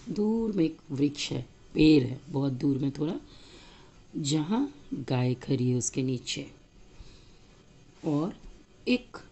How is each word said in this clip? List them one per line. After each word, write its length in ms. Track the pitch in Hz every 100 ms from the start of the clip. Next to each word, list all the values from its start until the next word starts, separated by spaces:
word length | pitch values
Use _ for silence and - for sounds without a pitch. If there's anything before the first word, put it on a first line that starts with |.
| -
दूर 420 | 185 208 226 226
में 120 | 196
एक 120 | 160 - -
वृक्ष 400 | 131 143 143 -
है, 160 | 127 120 - -
पेड़ 300 | - 156 151
है, 160 | 120 127 -
बहुत 220 | 139 139
दूर 260 | 127 147 131
में 120 | 139
थोड़ा, 240 | 135 151 202 - - - - - - - - - -
जहाँ 580 | 143 156 151 226 285 - -
गाय 400 | - 127 127 127
खड़ी 360 | 127 - 135 123
है 60 | 123
उसके 260 | 117 139
नीचे, 440 | 131 123 - - 143 - - - - - - - - - - - - - - -
और 320 | 170 147 175 - - - - - -
एक 280 | 247 - - -